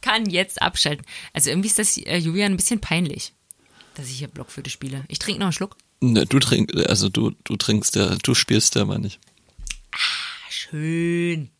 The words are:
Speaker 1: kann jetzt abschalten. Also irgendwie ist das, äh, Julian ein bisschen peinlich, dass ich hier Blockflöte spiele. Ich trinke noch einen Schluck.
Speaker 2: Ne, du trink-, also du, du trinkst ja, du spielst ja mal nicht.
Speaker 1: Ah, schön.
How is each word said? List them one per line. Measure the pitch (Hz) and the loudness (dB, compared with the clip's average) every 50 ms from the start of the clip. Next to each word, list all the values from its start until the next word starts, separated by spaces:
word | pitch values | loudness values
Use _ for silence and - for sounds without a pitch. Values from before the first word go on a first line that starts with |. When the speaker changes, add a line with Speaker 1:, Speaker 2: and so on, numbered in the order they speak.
| - | 2
Speaker 1:
kann | 262 214 226 226 202 | 2 2 2 2 0
jetzt | 175 180 190 - - - | 2 0 0 0 0 0
abschalten. | - - - - - 151 147 143 - - - - - - | 0 0 2 2 0 0 0 -4 -8 -14 -14 -16 -16 -8
Also | _ 135 139 143 | _ 0 2 2
irgendwie | - 185 196 220 | 2 0 0 2
ist | 196 - | 2 2
das, | 156 - - - | 2 2 0 0
äh, | - - - 175 | -2 -4 -2 0
Julian | 165 165 160 190 208 202 190 | 0 0 0 0 0 0 2
ein | 175 | 2
bisschen | - - 240 214 | 2 2 2 0
peinlich, | - - 175 165 175 147 - - - - _ _ _ _ - _ _ _ - - - - _ | 0 0 0 0 0 0 -2 -6 -10 -12 _ _ _ _ -20 _ _ _ -20 -20 -20 -20 _
dass | - 143 127 | -14 -12 -10
ich | 131 127 | -8 -8
hier | 147 139 | -10 -10
Blockflöte | - 139 131 - - - 135 139 | -10 -14 -14 -14 -14 -14 -10 -12
spiele. | - - - 135 131 139 135 - | -10 -10 -8 -8 -8 -8 -10 -8
Ich | - - | -8 -6
trinke | - - 214 - | -4 -4 -2 -2
noch | 202 190 | -2 -2
einen | 160 | -2
Schluck. | - 175 202 - _ - _ _ _ | -2 -4 -8 -10 _ -20 _ _ _
Speaker 2:
Ne, | - 127 117 110 73 - | 2 4 6 4 4 4
du | - 139 | 4 4
trink-, | 127 - 135 - 107 - - - - - | 4 6 4 4 2 2 2 0 2 2
also | - 101 - 101 | 2 2 2 0
du, | 95 - 110 110 - _ _ | 0 2 0 0 -2 _ _
du | - - | -6 -4
trinkst | 101 - - 107 104 101 - - | -2 0 2 2 2 2 2 2
ja, | 101 101 95 95 | 2 2 2 0
du | - - - 123 | 0 2 2 4
spielst | - - - - 107 - - - | 4 4 4 4 4 4 4 4
ja | - 104 | 2 0
mal | 98 98 107 | 2 0 -2
nicht. | 110 101 - - _ _ _ _ _ _ _ - - - - - - _ | -4 -4 -8 -10 _ _ _ _ _ _ _ -14 -14 -14 -14 -16 -20 _
Speaker 1:
Ah, | - - - - - - - - - - - - | -6 -4 -4 -4 -4 -4 -8 -10 -12 -14 -14 -10
schön. | - - - - - 151 151 160 165 165 170 170 170 170 170 175 170 160 147 117 _ _ | -10 -10 -10 -8 -8 -6 -4 -4 -2 -2 -2 0 0 0 0 -2 -2 -4 -6 -10 _ _